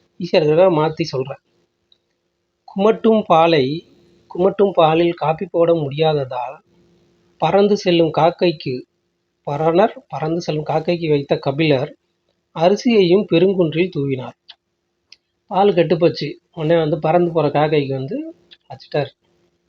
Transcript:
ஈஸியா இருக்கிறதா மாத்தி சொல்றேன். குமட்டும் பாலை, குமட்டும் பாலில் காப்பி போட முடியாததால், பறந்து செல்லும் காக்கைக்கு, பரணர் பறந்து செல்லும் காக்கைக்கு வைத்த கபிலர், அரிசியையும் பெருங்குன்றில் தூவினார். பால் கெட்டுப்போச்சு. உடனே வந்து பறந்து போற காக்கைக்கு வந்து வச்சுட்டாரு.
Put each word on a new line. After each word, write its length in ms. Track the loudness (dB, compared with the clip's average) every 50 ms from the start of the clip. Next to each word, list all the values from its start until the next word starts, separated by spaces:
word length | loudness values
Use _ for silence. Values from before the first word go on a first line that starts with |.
| _ _ _ -12
ஈஸியா 160 | -6 -2 0
இருக்கிறதா 320 | 2 2 4 4 4 4 4
மாத்தி 340 | 4 2 0 0 -2 -4
சொல்றேன். 400 | -6 -6 -6 -6 -8 -8 -12 -16 _ _ _ _ _ _ _ _ _ _ _ _ _ _ _ _ _ _ _ _ _ _ _ _ _ -12
குமட்டும் 560 | -4 0 0 0 2 2 2 2 2 2 2
பாலை, 400 | 2 4 4 4 4 4 2 2 0 -4 -8 -10 _ _ _ _ _ _ _ _ _
குமட்டும் 400 | -4 -2 0 0 2 2 0 2
பாலில் 420 | 2 2 2 4 4 2 2 0 0
காப்பி 320 | -2 -2 -4 -4 -4 -6
போட 280 | -6 -2 0 2 2 2
முடியாததால், 840 | 0 -2 -4 -4 -2 0 0 0 -2 -4 -6 -8 -10 -10 -10 -12 -16 _ _ _ _ _ _ _ _ _ _ _ _ _ _ _ _
பறந்து 400 | -2 0 2 2 2 2 2 0
செல்லும் 360 | 0 2 2 2 2 2 2 2
காக்கைக்கு, 580 | 0 0 2 0 0 -2 0 -2 -6 -8 -8 -8 -10 _ _ _ _ _ _ _ _ _ _ _ _ -8
பரணர் 460 | -6 -2 0 0 2 2 2 0 -2 -8 -16 _
பறந்து 340 | -10 -8 -6 -4 -4 -4
செல்லும் 240 | -4 -4 -6 -6 -4
காக்கைக்கு 440 | -4 -4 -4 -2 -2 -4 -2 -2 -2
வைத்த 300 | -2 -2 0 -2 -4 -2
கபிலர், 560 | -2 -4 -2 0 0 2 2 0 -2 -6 -10 -16 _ _ _ _ _ _ _ _ _ _ -4
அரிசியையும் 720 | 0 2 2 2 2 2 2 2 4 4 4 4 2 2
பெருங்குன்றில் 640 | 0 0 2 2 2 2 0 0 0 0 -2 -2 -2
தூவினார். 480 | -4 -6 -6 -4 -6 -6 -8 -12 -16 _ _ -20 -20 _ _ _ _ _ _ _ _ _ _ _ -20 _ _ _ _ _ _ -6
பால் 260 | -2 0 2 2 2
கெட்டுப்போச்சு. 600 | 2 0 0 0 2 2 0 0 -2 -6 -10 -10 -14 _ _ _
உடனே 260 | -6 -2 0 2 2
வந்து 200 | 2 0 -2 -2
பறந்து 320 | 0 0 0 2 0 0
போற 160 | 0 -2 -2 0
காக்கைக்கு 460 | 0 0 0 0 0 0 -2 -2 -4
வந்து 400 | -6 -6 -8 -8 -10 -10 -12 -16 _ _ _ -20 -20 _ -20
வச்சுட்டாரு. 440 | -20 -20 -14 _ -6 -6 -6 -6 -10 _ _ _ _ _ _ _ _ _ _